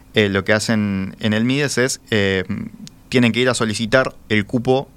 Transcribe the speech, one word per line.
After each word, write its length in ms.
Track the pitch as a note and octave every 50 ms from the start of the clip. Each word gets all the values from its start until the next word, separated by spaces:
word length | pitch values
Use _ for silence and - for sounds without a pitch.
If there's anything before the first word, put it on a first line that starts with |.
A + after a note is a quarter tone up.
| - - -
eh, 160 | A2 G#2+ G2
lo 120 | G2 G2 F#2
que 100 | - A2
hacen 640 | A2 - - A2+ G#2+ G#2 G2+ G2 F#2+ F#2+ F#2+ - -
en 140 | - A2 G#2+
el 100 | A2 A2+
mides 320 | B2 C3 C#3+ D3 C3 -
es, 240 | A#2+ B2 C3+ - - - -
eh, 340 | A2+ G#2 G2+ G2 F#2+ F#2+ F2+ - G2+ - A2+ A2 - - - - - - - -
tienen 240 | - B2+ B2 A#2
que 80 | G#2 A#2
ir 80 | B2+ B2+
a 60 | A#2+
solicitar 600 | - A#2 A2 G#2 G2+ A#2 G#2+ B2+ C3 C3 - - - - -
el 160 | A2 G#2+ G2+
cupo 440 | - - B2 A#2 C3 B2+ C3+ C#3 - -